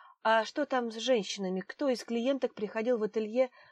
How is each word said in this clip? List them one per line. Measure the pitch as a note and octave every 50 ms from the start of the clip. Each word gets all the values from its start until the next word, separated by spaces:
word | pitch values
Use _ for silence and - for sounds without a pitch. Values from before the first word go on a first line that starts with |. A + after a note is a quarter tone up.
| - - - _ -
«А | A3 A3 A3+ A3
что | - - D#4 C#4+
там | - C#4 B3+ A#3+ A3+
с | A3
женщинами? | A3+ A3 B3+ C4 G#3+ F#3+ - - G3+ F#3+ F#3 F#3 F#3+
Кто | - - - - D4 C4+
из | B3 - -
клиенток | - A#3 A#3 A#3 C4+ C#4 B3+ - A#3+ -
приходил | - G#3 G3+ - A3+ A3 B3 B3
в | G#3+ G#3+
ателье | G#3 - A3 A3 G#3+ A3 B3+ C4 B3 - - - -